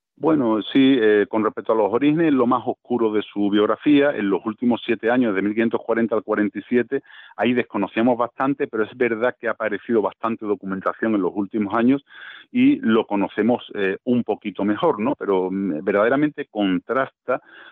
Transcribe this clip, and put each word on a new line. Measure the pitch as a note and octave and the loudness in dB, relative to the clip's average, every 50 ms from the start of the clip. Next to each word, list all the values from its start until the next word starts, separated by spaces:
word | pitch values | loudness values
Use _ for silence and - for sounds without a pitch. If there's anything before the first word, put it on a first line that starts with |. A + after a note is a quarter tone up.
| _ _ _ | _ _ _
Bueno, | _ C#3 D#3 D#3+ D3+ B2+ A2+ A2 G#2+ | _ 0 0 2 2 2 0 0 0
sí, | G2 - - C3+ C3+ C3+ C3+ B2+ | -2 0 2 4 6 6 4 4
eh, | A2 G#2+ G#2+ G#2 G2+ - | 4 4 4 4 2 2
con | - A2 G#2+ | 0 -2 -2
respecto | G#2+ F#2 - G2 - A2+ | -2 -4 -4 -2 0 0
a | |
los | A2 G#2+ G2 | 2 2 2
orígenes, | G#2 B2 C#3 D3 D3+ E3 E3+ D#3 | 2 2 2 2 2 2 2 2
lo | C#3+ C3 A#2+ | 2 2 2
más | A#2 B2+ B2 A2 | 2 0 -2 -2
oscuro | B2+ G#2+ - _ - B2 A#2 A2+ A2 | -6 -8 -8 _ -4 -2 0 0 0
de | G#2+ G#2+ G2+ | 0 -2 -4
su | - - G#2 G#2 G2+ | -4 -4 -2 -2 2
biografía, | G2+ G#2 G#2 G#2+ A2 - - D3+ D3 C#3+ C#3 D3 | 2 2 2 2 0 0 2 4 4 4 4 2
en | C#3 - G#2 G2 | 0 -2 -2 0
los | F#2+ F2 - | -2 -2 -2
últimos | A2+ G#2+ - B2+ A#2+ A#2+ A2 - | -6 -6 -2 0 0 0 0 -2
siete | - A2+ G#2 - A2 | -4 -4 -2 0 0
años, | A#2+ B2+ B2+ A2+ G2 | 2 2 2 0 0
de | F#2+ | 0
mil | F#2+ G#2 G#2 | -2 -2 0
quinientos | A2 A#2 A#2 G#2 A2+ | 0 0 0 -2 -4
cuarenta | - - A2+ A2+ A#2 A2 A#2 | -2 -2 0 0 0 0 -2
al | A2 - | -4 -2
cuarenta | - G#2+ G#2 G#2+ G2+ - G#2 | -2 -2 0 0 -2 -2 -8
y | F#2+ - | -6 -2
siete, | A#2+ B2 A#2+ - C#3 C#3 - _ - - - - - | 0 0 0 0 -4 -6 -6 _ -20 -20 -20 -20 -6
ahí | - G#2+ A#2 B2 | -2 0 0 0
desconocíamos | A#2+ A2+ - - G#2+ G2 F2+ - A#2 A2+ B2+ B2 A2+ | 0 -2 -2 -4 -4 -4 -2 -2 0 2 2 2 2
bastante, | A#2+ A#2 - - C3+ C3+ C#3+ - D3 A#2 | 0 -4 -2 -4 -2 -2 -2 -2 -4 -4
pero | - A2 G#2+ | -2 -4 -4
es | G2+ A2+ | -4 -2
verdad | B2+ B2 A#2 A2+ A2 A#2 B2 - _ | -2 -2 -2 0 0 -2 -4 -4 _
que | - A2+ | -6 -6
ha | |
aparecido | G#2+ - A2+ G#2+ G#2 F#2+ - - A#2+ A2 | -6 -4 -4 -4 -4 -6 -4 0 0 0
bastante | G2 F#2+ - _ - A2+ A2+ - A2 | 0 0 -4 _ -6 -6 -6 -4 -4
documentación | G#2 G#2 F#2 - F#2+ F#2+ F#2+ F2+ F#2 E2+ - - A2+ A2 | -4 -4 -4 -4 -8 -8 -4 -4 -4 -4 -2 -2 -2 0
en | G#2 | 0
los | F#2 E2+ E2 | -2 -2 -2
últimos | G2+ G2+ F#2+ - A2+ G#2 G2 G#2 | -4 -6 -4 -4 -4 -4 -2 -2
años | A#2 A#2 B2 C#3 C#3 - _ - - - - - - - _ | 0 2 2 2 0 -2 _ -20 -20 -20 -20 -20 -20 -20 _
y | - B2 B2+ C#3 D3 - | 0 2 4 4 2 2
lo | - A2+ A2 A2 G#2 - | 0 2 2 2 2 0
conocemos, | G2+ G2+ G2 F2+ - - G#2 A2+ B2 A2+ - - - | -2 -2 -2 -2 -2 0 0 0 0 -2 -4 -10 -6
eh, | G#2 G2 F#2+ F#2+ - _ | -4 -2 -2 -2 -4 _
un | C3 B2 A#2+ A2 | 0 0 0 0
poquito | - G#2 - _ G#2+ F2+ - G2 | -2 -4 -4 _ -10 -8 -4 -2
mejor, | G#2 G#2+ G2 - E3+ C3+ G2+ | -2 -2 0 0 0 0 0
¿no? | G#2 C3 C#3+ | -2 -4 -4
Pero, | - A2+ G2 G2 F#2 F#2 F#2 | -4 -2 0 0 0 0 -2
mm, | F#2+ G2 G2 G2 D#2 D2+ F#2 | -4 -4 -4 -4 -4 -4 -2
verdaderamente | G2+ G2 G2+ G#2 A#2+ C3 C#3 D3+ D3+ D3 - G#2+ - | 0 2 2 2 2 2 2 0 -2 -2 -6 -14 -10
contrasta | _ G#2+ G#2 F#2+ F#2 F2 - - A#2 C3 C3+ - _ _ _ - B2+ C#3 - _ - - - - | _ -2 0 0 0 -2 -2 -2 -2 -2 -2 -4 _ _ _ -6 -6 -6 -6 _ -20 -20 -20 -20